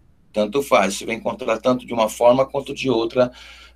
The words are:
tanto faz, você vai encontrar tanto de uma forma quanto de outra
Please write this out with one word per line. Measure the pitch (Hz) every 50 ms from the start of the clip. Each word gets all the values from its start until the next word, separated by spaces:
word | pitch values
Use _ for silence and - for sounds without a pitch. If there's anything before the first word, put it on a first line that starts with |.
| _ _ _ _ _ _
tanto | - 104 107 104 104 143
faz, | 143 - 131 113 98 98 101
você | - 101
vai | 110 113
encontrar | 107 - 120 110 101 127 117 113 110
tanto | - 127 127 127 -
de | -
uma | 120 113 110 107
forma | - - 120 120 123 135 131
quanto | - - 139 135 -
de | - - 135 131
outra | 120 113 113 113 - 127 123 123 - - - - - - - - _